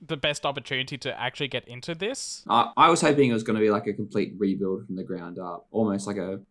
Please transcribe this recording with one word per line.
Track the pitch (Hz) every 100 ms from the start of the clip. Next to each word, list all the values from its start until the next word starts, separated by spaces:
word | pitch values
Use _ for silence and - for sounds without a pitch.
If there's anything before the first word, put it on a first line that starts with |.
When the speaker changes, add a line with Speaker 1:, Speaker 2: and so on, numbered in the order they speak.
Speaker 1:
the | 156 156
best | 151 143 147
opportunity | 139 127 131 131 143
to | 139 -
actually | 120 - 139
get | 127 -
into | 120 -
this. | 165 196 269 - - -
Speaker 2:
I, | 117 - -
I | 160
was | 165
hoping | 165 143 131
it |
was | 113
gonna | 113 110
be, | 107
like, | 104 107
a |
complete | 98 104 107 98 90
rebuild | 101 98 98 95 -
from | 92
the |
ground | 90 92 87 87
up, | 90 87 -
almost | 107 110 98 101
like | 101
a | 90 98 -